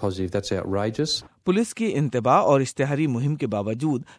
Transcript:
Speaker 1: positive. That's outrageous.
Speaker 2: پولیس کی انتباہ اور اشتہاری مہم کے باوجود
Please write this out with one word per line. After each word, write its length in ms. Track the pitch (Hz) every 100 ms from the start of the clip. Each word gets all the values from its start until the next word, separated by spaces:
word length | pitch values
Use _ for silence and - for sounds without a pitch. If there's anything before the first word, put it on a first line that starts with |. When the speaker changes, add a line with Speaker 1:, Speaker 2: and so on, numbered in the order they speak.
Speaker 1:
positive. 280 | 104 92 92 101
That's 180 | - 95
outrageous. 580 | - 98 107 113 160 - - _ -
Speaker 2:
پولیس 280 | 190 233
کی 180 | - 226 135
انتباہ 460 | 147 123 120 160
اور 200 | - 139
اشتہاری 440 | 127 - 139 143 156
مہم 280 | 117 143 151
کے 120 | 131
باوجود 560 | 104 101 113 156 127 -